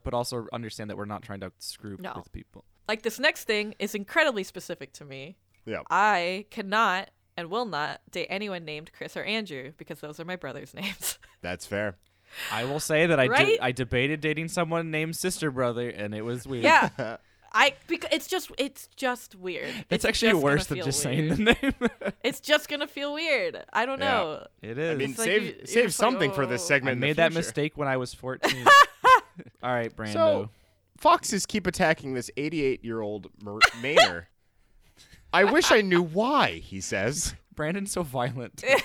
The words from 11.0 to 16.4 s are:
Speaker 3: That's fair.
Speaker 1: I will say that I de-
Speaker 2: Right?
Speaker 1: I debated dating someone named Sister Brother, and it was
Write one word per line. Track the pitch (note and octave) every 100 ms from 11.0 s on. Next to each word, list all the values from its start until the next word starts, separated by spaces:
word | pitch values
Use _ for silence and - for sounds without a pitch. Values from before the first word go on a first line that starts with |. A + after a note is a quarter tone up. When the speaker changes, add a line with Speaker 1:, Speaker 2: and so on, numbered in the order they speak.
| - - - _
Speaker 3:
That's | F2 F2+ -
fair. | G2+ G#2 F#2+ _ _ _ - -
Speaker 1:
I | G#2+
will | B2 D3+
say | - D#3 E3+
that | D3+
I | C3
de- |
Speaker 2:
Right? | C4 G4+ A4+
Speaker 1:
I | B2+
debated | B2 B2+ B2 C#3 D3+
dating | D3+ D3+ E3
someone | F3+ E3 E3 E3
named | D#3 D#3+ D#3+
Sister | F#3 - D#3
Brother, | C3 B2 A#2 A#2+
and | - G#2
it | G#2+
was | A#2 B2